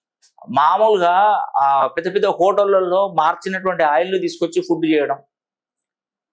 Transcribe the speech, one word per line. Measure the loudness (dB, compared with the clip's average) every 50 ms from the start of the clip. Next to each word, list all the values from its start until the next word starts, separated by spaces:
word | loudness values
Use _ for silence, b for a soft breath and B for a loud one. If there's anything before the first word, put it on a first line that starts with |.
| _ _ _ _ _ _ _ _ -16 -4
మామూలుగా | 0 2 2 2 2 2 2 2 2 2 2 2 2 2 2 2 2 0 -4 -4 -2
ఆ | 0 0 2 2 0 0
పెద్ద | -2 -4 -6 -6 -4 -2
పెద్ద | 0 0
హోటళ్లలో | 0 0 2 0 2 2 2 2 2 2 0 0 0 0 -2 -2 0 0
మార్చినటువంటి | 0 0 0 -2 -4 -8 -8 -8 -6 -4 -4 -2 0 0
ఆయిల్ని | 2 2 0 0 0 -2 -4
తీసుకొచ్చి | -4 -6 -4 -4 -4 -2 -2 -4
ఫుడ్ | -2 -2 -2 -2 0
చేయడం, | 0 0 0 0 -2 -4 -8 _ _ _ _ _ _ _ _ _ _ _ _ _ _ _ _ _ _ _ _ _ _